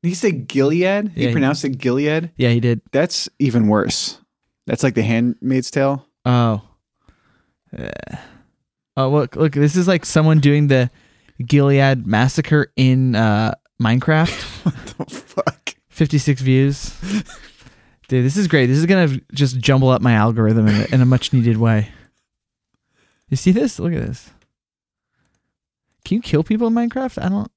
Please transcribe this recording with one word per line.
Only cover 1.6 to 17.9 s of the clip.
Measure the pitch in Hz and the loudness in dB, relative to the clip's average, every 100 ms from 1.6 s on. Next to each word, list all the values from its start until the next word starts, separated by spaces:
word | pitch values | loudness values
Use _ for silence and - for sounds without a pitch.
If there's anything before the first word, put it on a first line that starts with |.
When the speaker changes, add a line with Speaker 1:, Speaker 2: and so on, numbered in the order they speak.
| 143 | -4
Speaker 1:
it | 127 | -4
Gilead? | 127 127 147 156 170 - | -2 -2 -2 -2 -6 -4
Speaker 2:
Yeah, | 123 | 0
he | 120 | 0
did. | 117 117 _ | 0 -2 _
Speaker 1:
That's | 135 175 - - _ | -2 -2 -4 -10 _
even | 139 117 107 | 0 2 2
worse. | 107 - - - - _ _ _ _ - | 2 0 -4 -8 -12 _ _ _ _ -8
That's | - | -2
like | 139 | -2
The | 117 | 0
Handmaid's | 107 117 120 117 131 131 120 | 0 0 -2 -4 -4 -4 -2
Tale. | 143 135 139 _ _ 123 | -2 -2 -4 _ _ 0
Speaker 2:
Oh. | 123 117 104 - _ _ _ _ _ _ _ _ _ _ - | 2 0 -2 -8 _ _ _ _ _ _ _ _ _ _ -16
Uh, | - 50 - - - - _ _ _ _ _ - | -14 -14 -16 -18 -18 -20 _ _ _ _ _ -4
oh, | 131 | 0
look, | 147 127 - | 0 -2 -2
look, | 156 | -2
this | 139 147 175 | 2 0 2
is, | 180 | 0
like, | 180 - | 0 0
someone | 160 156 156 | 2 4 4
doing | 143 147 147 | 4 2 2
the | 131 123 _ _ _ _ _ | 2 0 _ _ _ _ _
Gilead | 123 143 139 139 135 135 92 | 0 2 4 4 2 0 0
massacre | 107 127 - 143 151 - - | 0 0 0 0 0 0 0
in, | 131 131 131 113 | 2 2 2 2
uh, | 110 104 110 - _ _ | 2 2 0 -4 _ _
Minecraft. | 117 123 - 156 170 - - - | 0 0 2 0 0 -4 -14 -6
Speaker 1:
<laughs> | |
What | 175 - - - - | -6 -6 -16 -14 -14
the | - | -14
fuck? | - - - - - - _ | -12 -6 -6 -6 -18 -18 _
Speaker 2:
Fifty-six | - 151 151 143 131 | -4 0 0 0 -2
views. | 131 131 139 139 - - 185 208 - - - _ - _ _ | 2 2 2 -2 -10 -12 -6 -6 -6 -18 -20 _ -20 _ _